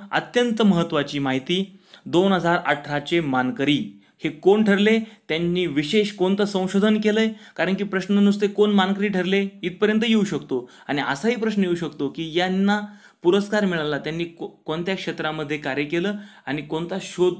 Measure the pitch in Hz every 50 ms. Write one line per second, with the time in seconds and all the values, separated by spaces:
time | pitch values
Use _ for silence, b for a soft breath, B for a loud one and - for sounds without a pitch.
0 | - - - 160 160 - - 240 247 240 226 226 226 202 180 170 165 165 160 147
1 | 143 143 147 143 139 135 131 135 131 - 175 185 196 190 B B B B B B
2 | B - 131 170 190 196 190 175 160 170 175 170 - - 147 147 - 139 147 147
3 | 143 - 170 170 160 139 131 127 127 127 120 123 135 143 147 127 107 101 - b
4 | b b b b - 156 151 - - 180 202 220 214 202 202 190 208 214 226 226
5 | 226 - - _ _ - 156 165 170 175 175 180 180 165 139 147 151 - 214 214
6 | 208 202 - - 180 185 196 202 208 202 202 185 185 185 190 196 202 220 214 214
7 | 214 214 208 220 220 220 220 B B B B - 165 180 190 196 202 196 - 190
8 | 185 185 202 202 202 202 196 202 208 202 202 - 208 208 208 196 185 185 196 196
9 | 202 208 202 185 175 185 190 196 196 196 - - - 180 180 - 214 208 220 220
10 | 233 233 220 220 190 - 165 135 - - 135 123 120 B B B B B 139 147
11 | 127 120 139 143 - 226 247 214 220 220 214 202 190 180 175 170 175 151 147 -
12 | 143 135 143 - 165 160 151 170 180 185 185 190 196 202 208 208 208 208 B B
13 | B B B B - 175 180 208 202 202 220 208 202 190 175 165 151 151 147 139
14 | - 151 160 170 170 170 170 - 160 - - _ - - 156 165 170 190 190 185
15 | - 170 160 - 160 156 156 156 156 143 156 151 151 143 131 139 151 147 160 170
16 | 175 202 208 208 B B B B B 135 139 151 143 - 156 160 170 170 185 196
17 | 190 - - - 180 180 175 -